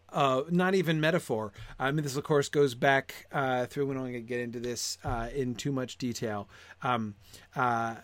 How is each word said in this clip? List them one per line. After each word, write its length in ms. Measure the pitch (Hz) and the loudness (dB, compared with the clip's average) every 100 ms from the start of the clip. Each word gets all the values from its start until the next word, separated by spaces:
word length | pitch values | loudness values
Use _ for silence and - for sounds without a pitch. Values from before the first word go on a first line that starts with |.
| - | -6
uh, 300 | 165 139 131 156 | 2 4 2 2
not 240 | 175 185 | 2 4
even 260 | 190 165 160 | 2 2 2
metaphor. 500 | 156 170 - 113 107 - 113 - | 2 2 0 -2 -2 -8 -16 -4
I 120 | 131 | -2
mean, 120 | 156 | 0
this, 120 | 147 | -2
of 100 | 135 | -4
course, 260 | - 147 139 | 2 4 4
goes 240 | 151 143 | 4 4
back, 520 | 120 139 135 - - - | 4 4 4 2 -10 -6
uh, 320 | 151 135 127 | -2 0 0
through, 220 | 123 143 139 | 0 -2 -2
we 80 | |
don't 80 | 135 | -2
wanna 180 | 127 123 | -4 -8
get 200 | 113 123 | -6 -4
into 200 | 120 120 | -4 -4
this, 380 | 120 117 - - | -4 -4 -6 -6
uh, 260 | 147 117 117 | -4 -4 -4
in 200 | 139 123 | -2 -2
too 180 | 120 143 | -2 -2
much 240 | 135 127 - | -2 -4 -4
detail. 500 | 123 113 113 104 101 - - - | -6 -4 -4 -4 -8 -16 -20 -6
Um, 320 | 127 120 107 101 - - - 139 | -2 0 -2 -8 -18 -20 -10 0
uh, 380 | 123 117 113 113 | 2 2 -2 -6